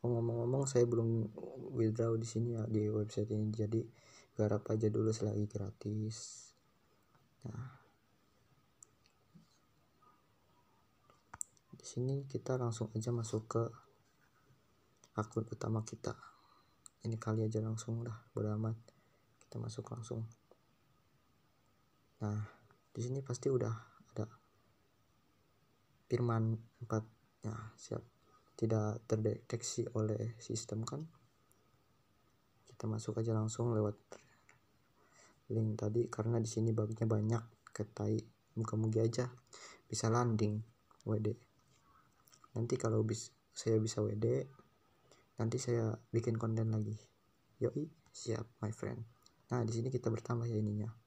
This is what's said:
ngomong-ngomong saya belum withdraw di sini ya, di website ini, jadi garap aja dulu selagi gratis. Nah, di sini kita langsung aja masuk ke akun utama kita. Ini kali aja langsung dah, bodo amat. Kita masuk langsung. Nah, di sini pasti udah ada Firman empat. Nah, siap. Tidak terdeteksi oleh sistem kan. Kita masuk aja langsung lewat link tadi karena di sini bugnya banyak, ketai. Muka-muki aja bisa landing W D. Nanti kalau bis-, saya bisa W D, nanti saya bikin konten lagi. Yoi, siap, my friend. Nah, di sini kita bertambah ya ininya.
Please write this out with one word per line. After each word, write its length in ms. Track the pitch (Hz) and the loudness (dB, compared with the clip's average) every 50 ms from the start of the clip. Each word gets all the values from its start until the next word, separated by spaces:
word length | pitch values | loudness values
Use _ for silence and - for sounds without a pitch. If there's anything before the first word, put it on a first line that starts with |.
| - | 2
ngomong-ngomong 640 | 123 120 117 117 117 117 117 117 120 127 135 139 | 2 2 2 2 0 0 0 0 2 2 2 0
saya 160 | 135 - 123 120 | 4 6 6 6
belum 480 | 120 117 113 113 113 113 113 110 - - - - - - 131 - - 139 123 | 6 6 2 4 4 2 2 0 -2 -4 -10 -12 -10 -10 -10 -10 -6 0 2
withdraw 400 | 113 110 110 113 113 113 113 113 | 2 2 4 2 2 2 2 0
di 80 | 117 | -2
sini 320 | 117 - 113 117 120 117 113 | -2 -2 0 0 0 0 -2
ya, 80 | 107 | -2
di 240 | 117 110 107 107 104 | 0 2 2 2 2
website 400 | 107 107 104 107 - - 107 107 | 2 0 0 0 0 -2 0 0
ini, 240 | 110 107 107 107 107 | 0 0 0 0 0
jadi 320 | 113 110 104 110 113 113 - - - - - - - - _ _ | 0 0 2 2 0 -2 -2 -10 -20 -20 -20 -20 -20 -20 _ _
garap 320 | - 107 104 107 104 - - 110 | 2 2 2 2 0 0 0 0
aja 160 | 110 110 107 | 2 2 2
dulu 240 | 107 110 110 110 110 | 4 4 2 2 2
selagi 320 | 113 - 107 107 104 104 | 2 0 0 2 0 0
gratis. 1040 | 104 - 104 98 101 107 _ - 104 107 107 107 110 110 - - - - - - - - _ _ _ _ _ _ _ _ _ _ _ _ - _ _ _ _ - | -2 -2 -6 -6 -6 -8 _ -6 -4 -2 -2 -2 -4 -4 -8 -12 -14 -14 -16 -18 -20 -20 _ _ _ _ _ _ _ _ _ _ _ _ -20 _ _ _ _ -12
Nah, 320 | 120 110 110 127 131 - - - - _ _ _ _ _ _ _ _ _ _ _ _ _ _ _ _ _ _ - _ _ _ _ - _ _ _ _ _ - - _ _ _ _ _ _ _ _ _ _ _ - - - _ _ _ _ _ _ _ _ _ _ _ _ _ _ _ _ _ _ _ - - _ _ - - - - _ - _ _ | -10 -8 -8 -10 -10 -14 -18 -20 -20 _ _ _ _ _ _ _ _ _ _ _ _ _ _ _ _ _ _ -20 _ _ _ _ -20 _ _ _ _ _ -20 -20 _ _ _ _ _ _ _ _ _ _ _ -20 -20 -20 _ _ _ _ _ _ _ _ _ _ _ _ _ _ _ _ _ _ _ -20 -20 _ _ -10 -10 -10 -10 _ -20 _ _
di 160 | - - - | -20 -18 -16
sini 400 | - - 123 123 131 135 139 139 | -10 -6 -4 -2 -2 -2 -4 -4
kita 320 | 139 - 120 - - 131 127 | -4 -6 -6 -2 0 -2 0
langsung 320 | 123 117 110 - 113 107 - 110 | 0 0 0 -2 -4 -2 -2 -4
aja 160 | 110 120 120 | -2 0 -2
masuk 320 | 120 113 113 - 110 110 | -2 -2 -2 -2 -4 -4
ke 160 | - - 113 117 113 117 - - - - _ _ _ _ _ _ _ _ _ _ _ - _ _ _ _ _ _ _ _ _ - - _ | 0 0 0 0 0 -4 -10 -20 -20 -20 _ _ _ _ _ _ _ _ _ _ _ -20 _ _ _ _ _ _ _ _ _ -20 -8 _
akun 320 | - 107 - - 113 110 | -2 -2 0 0 -4 -2
utama 400 | - - - - 110 110 110 110 | -2 -6 -6 -2 0 0 0 -2
kita. 320 | - - - - - - - - - - - _ _ - _ _ _ _ _ _ - _ _ - | -4 -10 -6 -6 -6 -6 -6 -10 -20 -20 -20 _ _ -20 _ _ _ _ _ _ -20 _ _ -4
Ini 80 | 120 113 | -4 -4
kali 320 | 110 - 110 107 110 110 | -2 -2 -2 0 0 0
aja 160 | 107 107 110 110 | 0 0 -2 -2
langsung 400 | 110 113 110 - - 113 113 117 | -2 -4 -4 -4 -4 -4 -4 -4
dah, 240 | 120 110 110 - - _ | -6 -8 -10 -14 -8 _
bodo 160 | 107 107 107 104 107 | -4 -2 0 0 0
amat. 160 | 110 110 113 113 - - _ - _ _ _ _ _ _ _ _ | 0 -2 -2 -4 -8 -20 _ -20 _ _ _ _ _ _ _ _
Kita 220 | - _ - 117 113 | -20 _ -8 -8 -8
masuk 240 | 117 110 - 113 - 120 | -6 -8 -10 -8 -8 -8
langsung. 340 | 120 113 - 120 113 113 113 - _ _ _ - _ _ _ _ _ _ _ _ _ _ _ _ _ _ _ _ _ _ _ _ _ _ _ _ _ _ _ _ _ _ _ _ _ 110 | -10 -8 -8 -6 -6 -6 -8 -12 _ _ _ -20 _ _ _ _ _ _ _ _ _ _ _ _ _ _ _ _ _ _ _ _ _ _ _ _ _ _ _ _ _ _ _ _ _ -2
Nah, 180 | 104 104 107 107 104 - - - - - _ _ _ | 0 0 0 -4 -6 -10 -20 -20 -20 -20 _ _ _
di 100 | _ - 117 | _ -6 -4
sini 160 | 123 131 139 | -2 -2 -4
pasti 320 | 135 135 123 - - 139 135 | -4 -4 -6 0 2 2 4
udah 220 | 127 117 113 113 110 - - - - - _ - | 4 2 2 -2 -4 -8 -16 -20 -20 -20 _ -6
ada 120 | - 110 110 - - _ _ _ _ _ _ _ _ _ _ _ _ _ _ _ _ _ _ _ _ _ _ _ _ _ _ _ _ _ _ _ _ _ _ | -6 -6 -6 -6 -20 _ _ _ _ _ _ _ _ _ _ _ _ _ _ _ _ _ _ _ _ _ _ _ _ _ _ _ _ _ _ _ _ _ _
Firman 480 | - 120 123 117 117 113 113 113 113 113 - - _ _ 120 | 0 2 2 4 4 4 2 2 0 -2 -4 -14 _ _ -6
empat. 220 | - 110 110 107 - - _ _ _ _ _ - | -2 -2 -2 -2 -4 -16 _ _ _ _ _ -8
Nah, 300 | 110 110 110 110 110 - | -6 -6 -6 -10 -12 -14
siap. 240 | - - - - 117 - - _ _ _ _ - - _ _ _ | -16 -10 -8 -8 -8 -8 -12 _ _ _ _ -20 -20 _ _ _
Tidak 560 | - - 113 110 110 107 107 107 117 - - | -2 2 2 4 2 2 0 -2 -4 -2 0
terdeteksi 760 | 113 110 110 107 - - - _ - 117 - - - - 113 - - 110 | 0 2 2 0 0 0 -6 _ -6 -4 -4 -4 -2 -2 -2 0 0 0
oleh 400 | 107 107 107 104 110 117 117 - | 2 2 0 0 -2 -4 -6 -8
sistem 480 | - - 117 110 - - 104 110 113 | -6 -4 -4 -4 -4 -4 -4 -4 -4
kan. 160 | 113 - 139 160 160 - - _ _ _ _ _ _ _ _ _ _ _ _ _ _ _ _ _ _ _ _ _ _ _ _ _ _ _ _ _ | -4 -4 -6 -8 -8 -14 -20 _ _ _ _ _ _ _ _ _ _ _ _ _ _ _ _ _ _ _ _ _ _ _ _ _ _ _ _ _
Kita 240 | - - - - | -20 -14 -6 -4
masuk 320 | 110 110 110 - - 110 113 | -2 -2 -2 -2 -4 -2 -2
aja 160 | 113 117 113 | 0 2 2
langsung 400 | 110 110 110 110 - 120 120 117 | 2 2 0 0 0 0 2 4
lewat 240 | 107 107 104 104 - _ _ - - - - - _ _ _ - _ _ _ _ _ _ _ _ _ _ _ _ - - - - _ _ _ 110 | 4 2 2 0 -4 _ _ -18 -18 -18 -20 -20 _ _ _ -20 _ _ _ _ _ _ _ _ _ _ _ _ -20 -20 -20 -20 _ _ _ 0
link 240 | 110 110 110 107 | 2 2 2 0
tadi 320 | 110 - 107 107 117 117 117 | 0 -2 0 2 2 2 0
karena 320 | - - 107 113 117 117 | 0 0 2 2 4 2
di 60 | 113 113 | 2 0
sini 240 | - 113 110 113 113 | 0 2 2 2 4
bugnya 320 | 110 107 104 110 - 117 | 2 2 0 0 0 2
banyak, 380 | 110 110 107 104 107 117 117 113 - - _ _ - _ | 4 4 4 4 4 2 2 0 -4 -20 _ _ -18 _
ketai. 480 | - 104 - - - 107 107 107 110 - - - _ _ _ _ | -6 -6 -6 -4 -4 0 2 2 0 0 -4 -18 _ _ _ _
Muka-muki 460 | 113 110 - - 110 110 110 107 110 113 | -4 -2 0 0 0 2 4 4 4 4
aja 260 | 113 117 - 123 123 - - _ _ - - - - - - _ | 4 4 2 -2 -2 -4 -12 _ _ -20 -18 -18 -18 -20 -20 _
bisa 240 | _ - - - 113 | _ -4 0 2 4
landing 540 | 113 120 123 120 113 107 110 104 104 107 110 - - _ _ _ - _ - | 6 6 6 4 4 4 2 2 2 0 -4 -6 -14 _ _ _ -20 _ -4
W 60 | - 110 107 | -2 0 2
D. 160 | 107 107 104 - - _ _ _ _ _ _ _ _ _ - - _ _ _ _ _ - - _ - - _ | 2 0 -2 -2 -8 _ _ _ _ _ _ _ _ _ -20 -20 _ _ _ _ _ -20 -20 _ -20 -8 _
Nanti 220 | 120 113 117 131 - | -2 0 0 0 2
kalau 220 | - 117 110 110 110 | 2 2 4 4 2
bis-, 300 | 110 107 110 - - _ _ _ _ _ | 2 0 -2 -6 -12 _ _ _ _ _
saya 240 | - - 113 113 | -4 0 4 4
bisa 240 | 110 110 107 - - | 4 4 2 0 0
W 160 | 107 107 107 | 0 0 0
D, 300 | 107 110 117 123 135 135 139 139 - - _ _ _ _ _ _ _ _ _ - - _ _ _ - | 0 2 2 2 2 0 -4 -10 -20 -20 _ _ _ _ _ _ _ _ _ -20 -20 _ _ _ -2
nanti 200 | 113 113 117 123 | 0 0 0 0
saya 320 | - 123 120 117 113 110 107 - - _ - | 0 2 2 2 4 2 0 -2 -6 _ -2
bikin 280 | 117 113 123 113 110 | 0 2 2 0 2
konten 320 | 117 113 110 113 110 110 110 | 2 0 2 2 2 2 2
lagi. 240 | 110 107 107 107 107 - - _ _ _ _ _ _ _ _ - _ | 2 0 -2 -4 -6 -10 -18 _ _ _ _ _ _ _ _ -4 _
Yoi, 300 | - 120 - 143 151 160 - - _ - _ | 0 0 2 0 -4 -4 -8 -20 _ -20 _
siap, 340 | - - 117 113 117 113 - - _ - | -12 -4 -2 -2 -2 -2 -6 -8 _ -4
my 80 | 107 | -4
friend. 320 | 110 - - 101 120 123 117 - - _ _ - _ _ _ _ 123 | -2 -2 -4 -6 -4 -6 -8 -12 -14 _ _ -20 _ _ _ _ 0
Nah, 120 | 123 117 110 | 0 2 0
di 40 | 113 | 0
sini 200 | 113 117 131 131 | 0 -2 0 -2
kita 160 | 120 - 120 | -2 0 0
bertambah 400 | 113 - - - 120 120 117 117 | -2 -2 -2 -2 -2 -2 0 0
ya 80 | 117 | 0
ininya. 320 | 107 107 104 104 104 104 113 - - _ | 0 0 0 0 -2 -2 -4 -6 -12 _